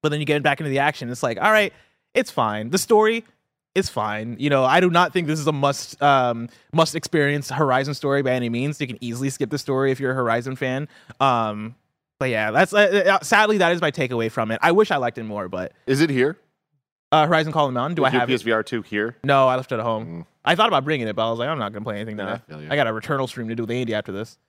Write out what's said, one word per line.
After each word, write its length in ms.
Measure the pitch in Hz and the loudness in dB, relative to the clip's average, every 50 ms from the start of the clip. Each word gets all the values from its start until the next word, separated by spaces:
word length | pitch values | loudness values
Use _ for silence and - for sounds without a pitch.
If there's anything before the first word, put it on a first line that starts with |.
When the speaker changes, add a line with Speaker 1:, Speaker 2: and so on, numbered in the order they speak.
Speaker 1:
But 80 | - 151 | -2 -2
then 100 | 147 151 | -2 -2
you 60 | 151 | -2
get 160 | 147 147 147 | 0 0 2
back 180 | 139 151 143 - | 2 0 0 0
into 100 | 160 143 | -4 -4
the 80 | 135 139 | 0 2
action, 320 | 139 151 147 - 135 120 | 2 0 0 -2 -10 -10
it's 120 | 123 - | -6 -4
like, 160 | - 123 117 - | -4 -4 -2 0
all 100 | 139 208 | 2 4
right, 220 | 214 214 202 185 _ _ _ _ _ _ _ _ _ | 4 4 2 0 _ _ _ _ _ _ _ _ _
it's 160 | 247 247 - | -2 -2 -2
fine. 400 | - 156 117 107 104 107 110 120 | -2 -2 0 0 0 -4 -4 -2
The 80 | 165 190 | -2 -2
story 460 | - - 226 214 214 214 226 233 226 _ _ _ _ _ _ _ _ _ _ | 2 4 4 4 6 4 0 -2 -6 _ _ _ _ _ _ _ _ _ _
is 140 | 190 190 - | -2 -2 -2
fine. 480 | - 123 107 107 104 107 110 117 117 113 | -4 -4 -4 -2 -4 -6 -6 -8 -6 -4
You 120 | 135 147 | 0 2
know, 140 | 143 135 131 | 2 4 4
I 160 | 127 147 175 | 4 4 4
do 100 | 185 180 | 4 4
not 220 | 165 175 180 156 | 4 4 2 4
think 140 | - 185 170 | 0 -2 -2
this 120 | 147 156 156 | 0 -2 0
is 80 | 143 | 0
a 60 | 156 | -2
must, 480 | 151 139 139 139 139 - - - - _ | 0 2 0 0 0 -2 -8 -14 -6 _
um, 460 | 143 143 139 135 127 120 120 117 117 117 - _ _ _ | 4 4 4 4 4 0 -2 -4 -8 -12 -14 _ _ _
must 220 | - 165 165 - - | 2 2 2 2 0
experience 560 | 156 - - - 156 143 143 143 147 139 - | -8 -6 -2 0 0 2 2 0 -2 -6 -6
Horizon 440 | 131 135 156 135 127 131 139 143 143 | -2 0 2 2 2 2 0 -2 -6
story 280 | - - 143 139 139 | -4 -2 0 0 0
by 80 | 135 127 | 2 0
any 160 | 127 127 123 117 | 0 0 -2 -2
means. 320 | 117 120 135 147 147 - | -2 -2 -4 -4 -4 -6
You 60 | 147 | -8
can 120 | 123 113 - | -8 -8 -10
easily 300 | 123 120 117 120 139 139 | -8 -8 -6 -4 -4 -4
skip 200 | 127 - 147 110 | -2 -4 -4 -4
the 80 | 151 139 | -4 -6
story 340 | - - 135 131 135 135 | -4 -2 -2 0 2 0
if 80 | 131 127 | 0 0
you're 120 | 135 127 | -2 -2
a 20 | 131 | -2
Horizon 420 | 131 123 113 113 120 120 135 131 | 0 0 0 0 -2 -2 -6 -6
fan. 320 | 127 135 131 127 135 151 - _ - _ - - _ | -6 -4 -4 -4 -4 -6 -10 _ -20 _ -20 -2 _
Um, 540 | 135 135 123 117 113 107 104 104 107 113 123 _ _ _ _ _ _ _ _ _ | 2 2 4 2 0 -2 -4 -6 -10 -12 -14 _ _ _ _ _ _ _ _ _
but 120 | 135 127 | -2 -2
yeah, 200 | 117 110 107 107 | 0 0 -2 2
that's, 220 | 113 143 190 - | 2 2 2 4
uh, 460 | 208 208 208 190 196 202 180 190 196 180 | 4 4 4 4 4 2 4 4 2 2
uh, 40 | 156 | 2
sadly, 340 | - 226 202 214 214 214 202 | 2 4 4 4 4 4 2
that 140 | 180 170 | 4 2
is 80 | 175 170 | 2 2
my 100 | 165 151 | 0 -2
takeaway 400 | 143 - 139 120 123 113 113 113 | 0 -2 -4 -2 0 -2 -2 -2
from 200 | - 127 110 107 | -2 -4 -4 -2
it. 80 | 113 107 | -2 2
I 100 | - 165 | 2 4
wish 180 | 175 208 214 - | 4 4 2 2
I 60 | 170 | 0
liked 220 | 143 127 120 - 120 | -2 -2 -4 -6 -6
it 60 | 113 | -10
more, 240 | 107 104 104 95 90 | -8 -8 -8 -8 -8
but 240 | 92 92 92 - _ _ _ | -6 -8 -8 -8 _ _ _
Speaker 2:
Is 140 | - 135 135 | -2 2 2
it 100 | 165 160 | 2 2
here? 260 | 139 127 127 147 175 _ _ _ _ _ _ _ _ _ _ _ _ _ _ _ | 4 2 2 2 0 _ _ _ _ _ _ _ _ _ _ _ _ _ _ _
Speaker 1:
Uh, 140 | - 156 151 | 4 4 4
Horizon 260 | 160 175 160 160 156 | 4 4 2 2 0
Call 140 | 147 160 147 | 0 0 0
of 60 | 135 | 0
the 60 | 127 120 | 0 -4
Mountain. 140 | 127 151 175 | -4 -2 0
Do 100 | 156 139 | 2 2
Speaker 2:
Is 40 | 131 | 2
Speaker 1:
I 20 | |
Speaker 2:
your 80 | 127 123 | 2 2
Speaker 1:
have 80 | 123 123 | 2 2
it? 40 | |
Speaker 2:
P 20 | 131 | 0
S 80 | 117 | -2
V 80 | - 117 | 0 0
R 100 | 113 110 | 0 0
two 200 | 107 - 127 113 | 0 -2 -6 -8
here? 340 | 101 - 104 104 104 117 117 _ - | -8 -4 -4 -4 -4 -4 -6 _ 0
Speaker 1:
No, 240 | 139 139 139 131 131 | 2 4 4 4 4
I 80 | 127 | 2
left 160 | 131 131 - | 0 -4 -4
it 40 | 131 | -6
at 40 | 110 | -4
home. 260 | 113 117 113 107 113 | -2 -2 -4 -4 -6
Speaker 2:
Mm. 200 | 165 - 85 85 _ _ _ - | -10 -12 -14 -14 _ _ _ -2
Speaker 1:
I 100 | - 175 | 0 2
thought 140 | 170 214 233 | 2 2 2
about 160 | 180 139 131 | 2 0 0
bringing 240 | 151 156 135 113 110 | 0 -4 -2 -2 -4
it, 80 | 104 | -2
but 100 | - 110 | -2 -2
I 40 | 113 | -2
was 80 | 117 113 | -2 -4
like, 100 | 120 143 | -4 -4
"I'm 100 | 160 143 | -4 -4
not 140 | 110 101 | -6 -6
gonna 100 | 110 104 107 | -8 -8 -8
play 120 | 113 104 | -8 -8
anything 200 | 101 110 113 107 | -8 -8 -8 -8
Speaker 2:
Nah, 80 | 104 98 95 110 | -8 -6 -8 -8
Speaker 1:
today. 80 | 117 _ | -10 _
Speaker 2:
I 40 | _ | _
feel 100 | - 76 - | -18 -16 -6
you. 40 | - | -4
Speaker 1:
I 60 | 143 | 0
got 100 | 147 131 | 0 0
a 40 | 113 | 0
Returnal 360 | 110 110 - - 147 135 131 120 | -2 -6 -4 -4 -4 -2 -4 -6
stream 200 | - 131 117 110 | -6 -10 -8 -6
to 60 | 117 | -6
do 80 | 117 | -6
with 80 | 117 107 | -4 -4
Andy 240 | 117 123 127 113 110 | -4 -4 -4 -2 -4
after 180 | 107 - - | -4 -6 -6
this." 240 | 95 101 104 - - _ _ | -8 -8 -10 -10 -14 _ _